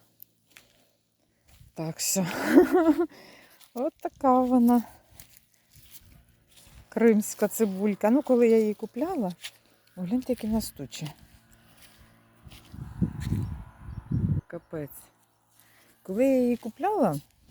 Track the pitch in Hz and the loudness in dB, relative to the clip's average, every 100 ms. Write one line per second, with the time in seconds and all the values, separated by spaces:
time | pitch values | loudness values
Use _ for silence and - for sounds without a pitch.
0 | _ _ - _ _ - _ _ _ _ | _ _ -20 _ _ -20 _ _ _ _
1 | _ _ _ _ _ _ - - 160 165 | _ _ _ _ _ _ -20 -10 -10 -6
2 | - 196 175 - - 254 359 370 330 302 | -4 -2 -4 -4 4 4 6 4 2 0
3 | 339 - - - - _ - 240 285 - | -2 -8 -20 -20 -20 _ -16 -8 -8 -6
4 | 339 - 269 254 254 254 240 240 220 - | -12 -2 2 4 4 4 4 4 0 -10
5 | _ - - _ _ _ _ - - - | _ -20 -20 _ _ _ _ -20 -20 -20
6 | - - _ _ _ - - - - - | -20 -20 _ _ _ -20 -20 -20 -12 2
7 | 233 214 208 - 208 - 220 190 208 196 | 4 4 0 -4 -4 0 -2 -2 -4 0
8 | 208 254 - 247 240 226 214 208 220 240 | 2 2 2 4 4 4 2 -2 -10 -6
9 | 311 370 190 175 - - _ _ _ - | -4 -4 -4 -6 -14 -20 _ _ _ -12
10 | 180 247 254 240 214 220 214 - 143 - | -6 -4 -4 -6 -2 -4 -4 -10 -14 -12
11 | 151 - - _ _ _ _ _ - _ | -12 -14 -20 _ _ _ _ _ -20 _
12 | - _ _ _ - - - - - - | -20 _ _ _ -20 -20 -20 -18 -16 -6
13 | - - - - - - - - - - | -6 -6 -6 -6 -6 -12 -16 -20 -18 -16
14 | - - - - - 170 - 165 143 - | -6 -2 -2 -2 -6 -14 -12 -12 -12 -14
15 | - _ _ _ _ _ _ _ _ _ | -20 _ _ _ _ _ _ _ _ _
16 | - 190 269 262 247 240 226 - 339 427 | -8 0 2 4 2 0 -6 -6 -2 0
17 | 233 147 - _ _ | 0 0 -8 _ _